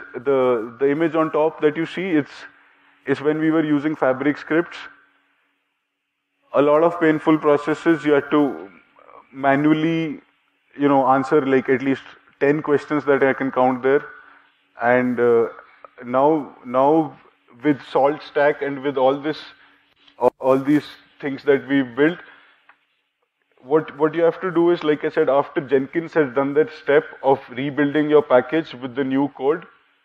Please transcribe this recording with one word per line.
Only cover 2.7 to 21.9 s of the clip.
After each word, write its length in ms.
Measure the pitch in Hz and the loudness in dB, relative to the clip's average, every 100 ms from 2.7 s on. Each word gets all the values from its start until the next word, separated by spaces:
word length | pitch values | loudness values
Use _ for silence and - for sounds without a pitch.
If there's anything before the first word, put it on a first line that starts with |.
| _ _ _ - | _ _ _ -6
it's 160 | 135 | -2
when 180 | 143 156 | -2 0
we 120 | 160 | 0
were 120 | 160 | 0
using 320 | 151 147 151 151 | 2 0 -2 -2
Fabric 420 | 135 127 143 139 | -2 0 -2 -4
scripts. 400 | - 156 170 - - - _ _ _ _ _ _ _ _ _ _ _ _ _ _ _ | -2 -2 -2 -10 -20 -20 _ _ _ _ _ _ _ _ _ _ _ _ _ _ _
A 80 | 123 | 0
lot 220 | 143 151 | 2 4
of 160 | 170 165 | 2 2
painful 380 | 160 156 - 156 | 0 2 2 2
processes, 680 | 151 143 - 151 165 160 | 4 0 0 -2 0 0
you 100 | 147 | 2
had 160 | 143 147 | 0 2
to 380 | 151 143 80 95 90 _ _ _ - _ | 0 0 -4 -16 -20 _ _ _ -20 _
manually, 880 | 131 135 135 151 156 160 165 160 127 _ _ _ _ _ 147 | -6 0 2 2 2 0 -2 -4 -10 _ _ _ _ _ -2
you 100 | 143 | 2
know, 200 | 139 127 | 2 4
answer, 380 | 135 135 156 135 | 2 2 0 2
like, 240 | 131 123 | 0 2
at 120 | 131 | -2
least 220 | 135 131 - - _ _ | -2 -4 -6 -20 _ _
ten 220 | 143 151 | 0 0
questions 440 | 147 143 - 151 143 | 0 -2 0 -6 0
that 180 | 135 | 2
I 100 | 135 | 2
can 180 | 127 135 | 0 -4
count 300 | 127 127 127 | 0 0 0
there. 220 | 131 143 - - - _ _ _ _ - | 0 0 -2 -20 -20 _ _ _ _ -6
And, 380 | 120 127 123 120 | 0 2 0 0
uh, 280 | 120 117 113 - - _ - - 123 | 2 2 0 -6 -20 _ -20 -20 -6
now, 500 | 127 147 160 120 - 123 | 0 2 0 -4 -16 -6
now 520 | 127 139 160 147 135 _ _ _ 120 | 0 2 2 0 -8 _ _ _ -6
with 180 | 147 131 - | -2 -2 -2
Salt 300 | 151 139 151 | 0 0 0
Stack 400 | - 151 143 151 | -6 0 0 0
and 220 | 139 139 | -6 -6
with 140 | 139 131 | -6 0
all 220 | 131 143 | 0 0
this, 200 | 151 151 - - _ _ _ _ _ _ | -4 -8 -12 -20 _ _ _ _ _ _
all, 120 | 123 _ | -2 _
all 200 | 131 135 | 0 0
these 260 | 135 147 - - _ _ | 2 -2 -2 -20 _ _
things 240 | 147 135 135 | -10 -8 0
that 220 | 135 123 | 0 2
we've 280 | 139 127 | -2 -2